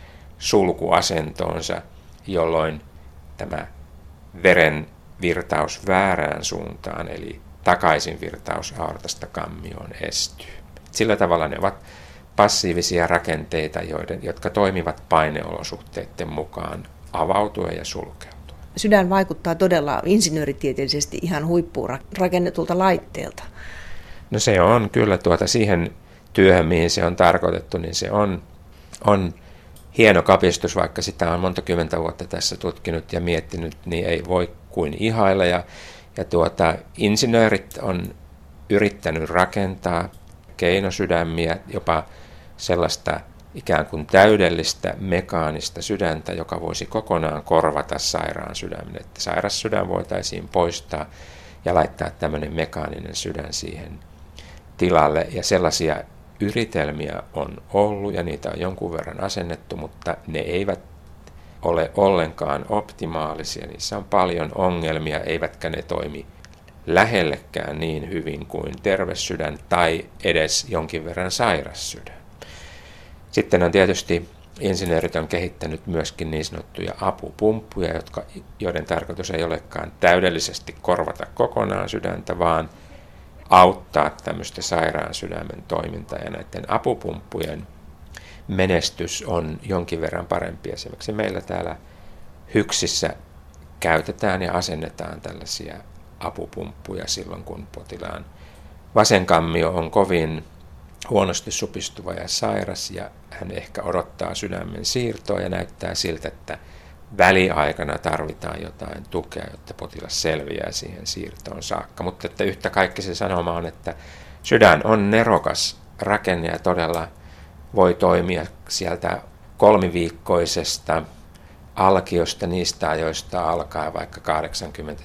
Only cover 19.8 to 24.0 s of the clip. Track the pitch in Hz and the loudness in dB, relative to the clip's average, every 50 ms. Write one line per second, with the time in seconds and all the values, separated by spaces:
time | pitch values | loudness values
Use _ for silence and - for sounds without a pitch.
19.8 | 143 147 127 - - 175 202 226 196 160 156 156 147 139 139 - - 139 127 - | 2 0 -2 0 2 4 4 4 4 2 0 0 -2 -2 -2 -2 -2 -2 -2 -2
20.8 | 139 135 147 147 - - - - - 170 170 147 151 165 170 175 165 170 - - | -2 -2 -2 -2 -4 -4 -6 -4 -4 -2 -2 -2 0 2 2 2 0 0 -2 -4
21.8 | - - 131 135 - - - 190 185 180 180 180 175 170 - 170 160 - 175 180 | -4 -4 -4 -6 -10 -8 -2 0 0 2 2 2 0 0 0 -2 -2 0 0 2
22.8 | 190 190 175 - - - - - - - - - - - - - - - - - | 4 4 4 2 0 -6 -10 -10 -10 -10 -10 -12 -14 -14 -14 -14 -14 -14 -12 -12
23.8 | - - - - | -12 -10 -10 -10